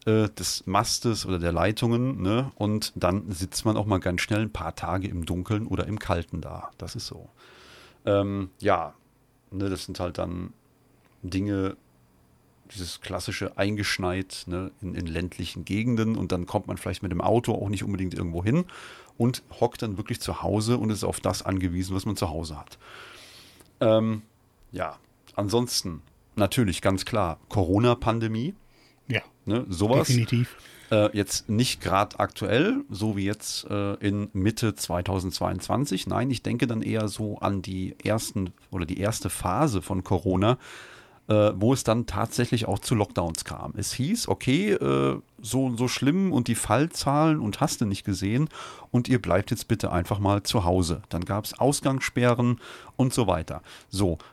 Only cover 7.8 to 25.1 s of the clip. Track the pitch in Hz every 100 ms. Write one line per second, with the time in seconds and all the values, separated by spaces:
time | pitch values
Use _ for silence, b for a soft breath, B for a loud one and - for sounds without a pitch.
7.8 | B B - 101 98 98 92 - 98 90
8.8 | 78 - _ _ _ _ _ 95 98 90
9.8 | - 92 90 85 87 90 90 - _ _
10.8 | _ _ _ _ 90 95 101 98 95 -
11.8 | _ _ _ _ _ _ _ _ _ 98
12.8 | 87 - - 90 - 98 95 - 98 104
13.8 | 98 - 92 90 95 - - 90 92 -
14.8 | 92 87 87 82 90 - 98 - 80 98
15.8 | 117 117 110 110 92 90 87 104 95 95
16.8 | - 92 95 87 95 113 123 120 101 104
17.8 | 101 95 92 87 87 82 98 151 180 B
18.8 | B B B - 117 127 - - 120 -
19.8 | 113 95 - 120 - 92 87 101 110 123
20.8 | 110 104 92 - 98 98 - 95 92 87
21.8 | 92 95 110 98 98 80 82 73 - -
22.8 | B B B B B B B B B _
23.8 | 117 110 110 107 - _ _ _ - 92
24.8 | 85 73 _